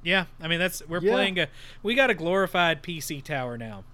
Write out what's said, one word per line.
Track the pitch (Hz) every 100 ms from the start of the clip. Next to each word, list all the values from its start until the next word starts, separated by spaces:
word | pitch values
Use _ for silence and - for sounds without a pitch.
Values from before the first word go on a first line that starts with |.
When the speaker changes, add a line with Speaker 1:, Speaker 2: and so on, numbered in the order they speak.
Speaker 1:
Yeah, | 170 190 170 -
I | 160
mean, | 170
that's, | 180 - 156
we're | 170
Speaker 2:
Yeah. | 185
Speaker 1:
playing | 247 196 185
a, | 151 - - -
we | 202
got | 240 262
a |
glorified | 185 160 190 190 185 170 160
P | - 165
C | - 147
tower | 131 143 123 120
now. | 113 101 95